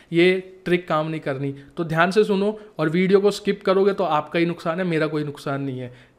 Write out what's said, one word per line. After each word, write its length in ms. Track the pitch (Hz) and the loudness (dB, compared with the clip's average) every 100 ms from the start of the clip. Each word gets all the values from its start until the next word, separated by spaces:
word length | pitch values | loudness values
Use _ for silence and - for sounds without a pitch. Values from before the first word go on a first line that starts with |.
| - | -2
ये 420 | 165 180 190 185 - - | 2 4 2 -2 -8 -2
ट्रिक 220 | 175 180 | -2 0
काम 200 | 156 160 | -2 -2
नहीं 140 | 156 | -4
करनी।" 340 | 147 135 139 139 - - | -6 -4 -6 -8 -10 -8
तो 60 | |
ध्यान 280 | 165 160 180 | -2 0 2
से 120 | 214 | 4
सुनो 360 | 208 196 202 214 - - | 2 2 -2 -4 -10 -4
और 100 | 156 | 0
वीडियो 300 | 175 185 196 | 2 4 4
को 120 | 202 | 4
स्किप 300 | 196 196 202 | 0 -4 -2
करोगे 300 | 196 190 202 | 0 2 2
तो 100 | 196 | 2
आपका 360 | 170 151 151 170 | 0 0 0 0
ही 60 | 170 | 0
नुकसान 340 | 170 175 165 | -2 -4 -2
है, 60 | 185 | 0
मेरा 220 | 156 156 | 0 0
कोई 160 | 156 | -2
नुकसान 380 | 147 139 151 139 | -6 -8 -6 -6
नहीं 180 | 139 127 | -6 -8
है, 140 | 123 - - | -10 -16 -20